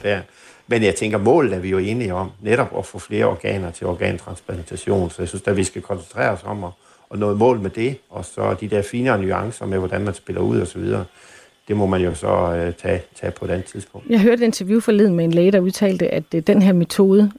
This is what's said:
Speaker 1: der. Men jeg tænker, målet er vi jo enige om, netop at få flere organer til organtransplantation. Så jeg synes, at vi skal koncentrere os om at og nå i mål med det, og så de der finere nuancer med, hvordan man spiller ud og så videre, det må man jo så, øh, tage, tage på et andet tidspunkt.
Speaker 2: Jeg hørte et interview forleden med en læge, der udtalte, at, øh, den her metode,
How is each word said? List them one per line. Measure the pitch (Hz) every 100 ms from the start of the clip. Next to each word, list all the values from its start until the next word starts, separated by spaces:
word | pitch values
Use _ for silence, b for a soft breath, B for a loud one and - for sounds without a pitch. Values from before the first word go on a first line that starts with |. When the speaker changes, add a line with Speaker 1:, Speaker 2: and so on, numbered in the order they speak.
Speaker 1:
der. | 101 98 - b b b b
Men | 117
jeg | 104
tænker, | 85 110 107
målet | 107 165 123
er | 95
vi | 92
jo | 92
enige | 95 117 107
om, | 90 92 -
netop | 104 123 151 -
at | -
få | 95
flere | - 107 107
organer | 92 104 101 87
til | - 92
organtransplantation. | 90 95 90 90 87 - 90 85 85 - 98 87
Så | -
jeg | 87
synes, | 95 -
at | 98
vi |
skal | 95 95
koncentrere | - 95 82 110 127
os | 95
om | 104 104
at | 90 - b b b
og | 101
nå | 104
i | 101
mål | 120 113
med | 95
det, | 110 120 139 _
og | 101
så | 90 - 104 101
de | 107
der | 104
finere | 101 123 127 107
nuancer | 95 92 104 - 107
med, | 95
hvordan | 92 95
man | 101
spiller | 92 - 92
ud | 98 113
og | 95
så | -
videre, | 98 104 90 b b b b b -
det | 104
må | 98
man | 92
jo | 90
så, | 80 101 98 87
øh, | 85 85
tage, | 87 92 90 - -
tage | 95
på | -
et | -
andet | 90
tidspunkt. | - - - - -
Speaker 2:
Jeg | 233
hørte | 220 240
et | 233
interview | - 185 226
forleden | 233 202 208
med | 170
en | 165
læge, | 170 180
der | 196
udtalte, | 180 - 202 185 180
at, | - -
øh, | 165 156
den | 202
her | 190
metode, | 180 165 - 196 196 208